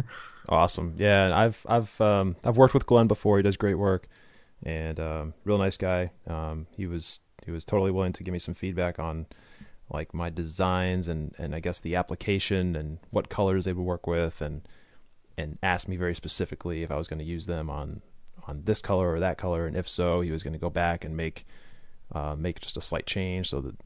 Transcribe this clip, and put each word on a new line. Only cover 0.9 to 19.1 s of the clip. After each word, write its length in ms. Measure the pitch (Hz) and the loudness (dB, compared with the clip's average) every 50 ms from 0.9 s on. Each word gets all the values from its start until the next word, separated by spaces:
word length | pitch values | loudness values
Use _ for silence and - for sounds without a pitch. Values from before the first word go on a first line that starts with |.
| 80 82 | 0 2
Yeah, 280 | 101 104 101 98 95 | 6 6 8 8 8
and 80 | 92 80 | 6 6
I've, 320 | 92 113 117 107 - - - | 6 6 4 4 0 0 2
I've, 320 | 113 120 110 - - - | 2 2 2 0 2 4
um, 340 | 110 107 104 98 95 95 87 - - | 6 6 6 6 4 2 0 0 0
I've 140 | 117 110 123 | 2 6 8
worked 160 | 131 127 - | 8 8 8
with 120 | 135 - | 6 6
Glenn 220 | - 120 117 113 104 | 8 8 8 8 6
before. 300 | 107 - - 107 101 98 | 4 4 4 4 6 6
He 60 | 98 | 6
does 120 | 101 95 | 4 4
great 200 | - 107 101 92 | 4 2 2 2
work, 320 | 90 101 98 95 92 - - - - - - - - - _ _ - | 2 4 2 2 2 0 -6 -18 -20 -20 -20 -20 -20 -20 _ _ -12
and, 380 | - - 80 80 80 80 78 80 | -8 -6 -6 -4 -4 -4 -4 -4
um, 340 | 80 80 80 78 76 80 - - - | -4 -4 -4 -4 -6 -8 -10 -6 -2
real 120 | 101 104 101 | 0 2 2
nice 200 | 95 95 - - | 2 2 0 0
guy. 340 | 98 92 90 90 90 87 - - - 85 | 0 0 2 0 0 -2 -6 -10 -10 -6
Um, 400 | 82 80 80 78 80 80 78 - | -6 -4 -4 -4 -6 -8 -10 -10
he 140 | - - 95 | -10 -8 -6
was, 360 | 87 87 82 80 - - - _ _ _ - - | -6 -4 -4 -4 -6 -6 -8 _ _ _ -16 -12
he 60 | - | -10
was 120 | 85 82 - | -8 -8 -4
totally 280 | - 104 101 95 95 | 0 0 2 2 2
willing 220 | 92 95 92 90 87 | 2 2 0 0 -2
to 100 | - 87 | -4 -6
give 100 | 90 90 | -6 -6
me 60 | 87 | -4
some 140 | - - 87 | -4 -6 -6
feedback 460 | - - 95 87 92 90 87 85 - | -6 -6 -4 -2 0 -2 -2 -2 -4
on, 260 | 80 82 80 80 80 - - - - - - - - - - - - - | -6 -6 -4 -6 -8 -10 -14 -20 -20 -20 -20 -20 -20 -20 -20 -18 -12 -8
like, 240 | - 80 80 - - | -6 -6 -6 -6 -6
my 160 | 82 85 85 | -4 -4 -4
designs 800 | 80 87 82 80 78 - 92 92 90 92 92 92 92 92 87 85 | -4 -4 -6 -4 -2 0 2 2 2 2 2 2 2 0 0 -2
and, 260 | 80 78 76 71 - - | -4 -4 -4 -6 -8 -8
and 180 | 76 73 73 | -6 -6 -4
I 40 | 82 | -4
guess 180 | 82 90 87 - | -2 -2 -4 -4
the 160 | - 82 87 | -4 -2 0
application 800 | 90 90 - 87 - - 107 98 95 - - 101 92 92 90 82 | 0 0 -2 -4 -6 -2 -2 0 0 0 0 0 0 2 0 -2
and 240 | 78 76 76 78 - - - | -2 -4 -6 -8 -10 -10 -4
what 180 | - 101 82 - | -2 -2 -2 -2
colors 360 | - - 101 95 95 95 87 | 0 0 2 2 2 2 0
they 80 | 92 90 | 0 -2
would 100 | 90 90 | -2 -2
work 200 | 90 87 85 - | -2 -2 -2 -2
with, 360 | 85 85 85 85 82 - - | 0 0 2 0 0 -2 -4
and, 200 | 78 73 76 76 - - - - - - - - - - - - _ - - - | -6 -6 -6 -8 -10 -14 -20 -20 -20 -20 -20 -20 -20 -20 -20 -20 _ -12 -10 -8
and 200 | 80 76 78 - - | -8 -8 -6 -2 0
asked 240 | 92 90 87 - 95 | 0 0 0 -2 -4
me 80 | 95 87 | -4 -2
very 160 | 90 87 85 | -2 -2 -2
specifically 680 | - - 85 - - 90 - 76 - - 87 82 80 82 | -4 -4 -4 -2 -2 -2 -4 -6 -6 -6 -6 -4 -4 -4
if 80 | 76 | -4
I 60 | 73 76 | -4 -4
was 100 | 78 - | -4 -6
gonna 160 | 78 78 78 | -6 -8 -6
use 220 | 82 85 80 78 | -6 -6 -6 -6
them 240 | 95 87 80 78 78 | -6 -6 -4 -4 -6
on, 320 | 73 73 71 76 - 107 - - - - - - - - - - | -6 -8 -8 -8 -10 -12 -14 -18 -18 -18 -18 -16 -16 -14 -12 -12
on 160 | 73 73 82 | -12 -4 -2
this 160 | 107 104 - | -2 -2 0
color 320 | - - 98 92 92 87 | 0 0 0 2 2 2